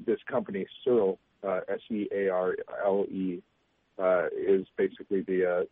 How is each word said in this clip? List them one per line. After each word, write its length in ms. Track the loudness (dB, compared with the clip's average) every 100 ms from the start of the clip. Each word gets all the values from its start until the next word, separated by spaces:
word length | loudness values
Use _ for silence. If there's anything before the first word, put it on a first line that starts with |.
| -2
this 140 | -2 -2
company, 380 | -4 -4 -6 -8 -6
Searle, 340 | 0 2 2 0 _ _
uh, 180 | -4 -4 -4
S 100 | -6 -4
E 180 | -4 -4
A 140 | -2 0
R 260 | 0 0 -2 -6 -2 2
L 200 | 2 0
E, 320 | -2 -4 -6 -10 _ _ _ _ -2
uh, 260 | 2 2 2 0
is 300 | 2 2 2 -2
basically 440 | -2 -2 -4 -2
the, 240 | 0 0 2
uh, 180 | 0 -2